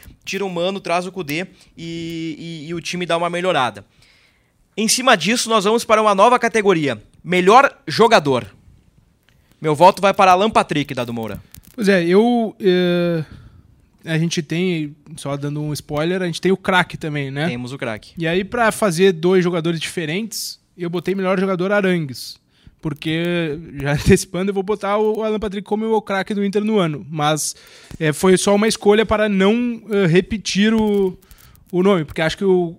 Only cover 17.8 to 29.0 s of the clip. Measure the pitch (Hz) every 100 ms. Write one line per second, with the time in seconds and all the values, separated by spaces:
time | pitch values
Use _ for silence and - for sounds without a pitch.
17.8 | 127 107 - 170 165 185 196 240 220 -
18.8 | 208 165 196 165 175 190 175 170 165 160
19.8 | - 180 151 185 226 - - - _ -
20.8 | 175 175 180 196 185 190 190 180 190 202
21.8 | 190 175 139 117 - - _ _ - _
22.8 | 160 143 160 160 175 175 160 151 135 139
23.8 | 139 147 - 190 - 175 196 196 190 208
24.8 | 196 214 214 214 220 214 214 202 196 214
25.8 | 220 220 214 196 180 202 202 208 214 214
26.8 | 165 143 135 156 147 156 - - - -
27.8 | - - 156 143 190 185 202 208 220 -
28.8 | 202 214